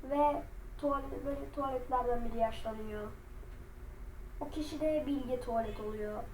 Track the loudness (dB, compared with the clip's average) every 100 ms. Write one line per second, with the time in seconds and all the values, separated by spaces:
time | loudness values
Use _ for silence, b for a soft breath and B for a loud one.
0 | 2 6 6 6 -2 -8 -8 0 2 2
1 | 0 -4 -2 -2 -2 -2 0 0 2 2
2 | 6 4 4 4 2 2 -2 -2 -4 -4
3 | -6 -8 -12 -12 -10 -10 -12 -10 -10 -10
4 | -10 -8 -8 -6 -4 -4 -4 2 4 4
5 | 2 0 0 -2 0 0 0 -2 -4 -2
6 | -4 -4 -6